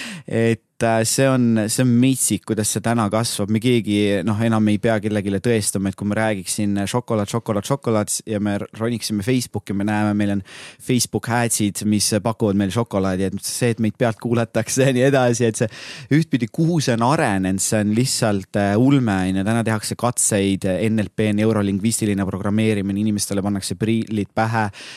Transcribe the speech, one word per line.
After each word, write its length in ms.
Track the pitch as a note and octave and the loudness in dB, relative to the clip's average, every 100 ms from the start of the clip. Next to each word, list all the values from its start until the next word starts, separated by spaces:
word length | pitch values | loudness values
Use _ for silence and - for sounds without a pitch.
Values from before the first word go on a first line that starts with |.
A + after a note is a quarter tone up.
| A#3 F3+ | -12 -14
Et, 400 | - A2+ A#2 A2+ _ - | -4 0 2 0 _ -2
äh, 260 | A#2 A2+ | 2 2
see 240 | A2+ - C3+ | 2 2 2
on, 320 | C3 A#2 A2 | 4 4 2
see 180 | G#2+ - | 0 0
on 80 | B2+ | 4
metsik, 500 | A#2+ C3 C3 - G#2 | 4 4 2 0 -2
kuidas 280 | - A2 G#2+ | -2 -2 0
see 80 | G#2+ | -2
täna 240 | A2+ A#2+ G#2 | 0 0 2
kasvab. 440 | G#2+ A#2 - G2+ | 0 -2 -2 -2
Me 80 | A2 | 0
keegi, 600 | B2 A#2+ G#2 G#2 G2+ G2+ | 2 2 2 2 2 2
noh, 160 | G2 G#2 | 0 0
enam 260 | A2+ A2+ G#2 | 0 2 2
ei 120 | G#2 | 2
pea 160 | A#2 G#2+ | 2 0
kellegile 400 | G#2 G#2 G2 G2 | 0 -2 -2 -2
tõestama, 480 | A#2+ A2+ - G2+ G2 | 0 0 0 -2 -4
et 80 | |
kui 120 | - G2+ | -4 -4
ma 80 | G#2 | -2
räägiksin 600 | A2 G2 F2 - G2+ G2+ | -2 -2 -6 -4 -2 -2
šokolaad, 460 | G2 B2 - A2 G2+ | -2 -4 -2 -2 -2
šokolaad, 380 | A#2 - G#2 - | -4 -2 -4 -2
šokolaad 420 | C#3 A#2+ G#2+ G#2 | -4 0 -2 -2
s-, 120 | - | -6
ja 140 | - G#2 | -4 -4
me 140 | G#2 G2+ | -2 -4
r-, 80 | - | -6
roniksime 500 | G2 A#2 A2+ - G#2 | -6 -4 -4 -4 -4
Facebooki, 520 | G2+ B2+ - G#2 - | 0 -2 -2 -8 -6
me 100 | G2 | -4
näeme, 300 | G#2 G#2+ G#2+ | -2 0 0
meil 180 | G#2 G2+ | 2 0
on 80 | G2+ - - - | 0 -4 -18 -20
Facebook 560 | - - B2 - G#2+ - | -14 -2 -2 0 -4 -2
ads'id, 540 | A#2+ A#2 - G#2 - | 0 0 0 -2 0
mis 220 | G#2+ G#2 - G#2+ | 0 0 2 0
pakuvad 400 | A2+ - G#2+ G2 | -2 0 0 2
meile 140 | G2 | 0
šokolaadi, 540 | A2 A#2 G2+ F#2+ F#2 F#2+ | -2 -2 -2 0 0 -2
et 80 | G2+ | -4
see, 240 | - - B2 | -8 -2 -2
et 120 | A2+ | 0
meid 120 | A2 | -2
pealt 240 | - A#2+ G#2 | 0 -2 0
kuulatakse 680 | A#2 A#2 A#2 A2+ - C3+ C3+ | -2 0 0 -2 -2 2 2
ja 60 | |
nii 100 | B2 C3+ | 4 4
edasi, 380 | C3+ B2 A#2 A2+ | 4 2 2 0
et 140 | - | 0
see 80 | A2+ - - - C3+ | -4 -6 -16 -12 0
ühtpidi, 380 | D3 D#3+ B2 A#2+ | 0 2 -2 -2
kuhu 300 | - E3 E3+ | 0 2 2
see 160 | B2+ A#2 | 0 2
on 80 | A#2+ | 2
arenenud, 560 | D#3+ C3 F#2+ F#2 F#2+ | 2 2 2 0 0
see 160 | - A2 | 0 0
on 140 | G#2 | 2
lihtsalt, 640 | A2 C3 - A2+ G2+ F#2+ G#2 | 2 0 0 0 0 -2 -2
äh, 140 | G2+ | 2
ulme, 440 | G#2+ C3 C#3+ A2+ F#2+ | 4 4 4 2 0
on 180 | F#2 F#2+ | 0 0
ju. 60 | G2 | 0
Täna 160 | A#2 | 0
tehakse 320 | A2+ A2 - | 0 -2 -4
katseid, 720 | - A#2+ - - G#2 G2 F#2+ G2 F2 | -2 -2 0 0 2 2 0 -2 0
N 200 | A2 A2 | 0 0
L 120 | G2 | -2
P, 160 | - G#2+ | -2 0
neurolingvistiline 920 | G#2 A2 G#2+ G2+ G2 A2+ - G#2+ G2 | 2 2 2 0 0 -2 0 -2 0
programmeerimine, 760 | F#2+ F#2+ G2 G#2+ A2 G#2 G2 G2 | -2 -4 -2 2 2 0 -2 -2
inimestele 440 | A2 G#2 - G2+ | 0 -2 -2 -2
pannakse 320 | G2 G2 - F2+ | -2 -4 -4 -4
prillid 560 | A2 A2+ - G#2+ F#2 | -2 -2 -2 -4 -4
pähe, 320 | A2 A2 A2+ G#2 - - | -2 0 0 -2 -6 -18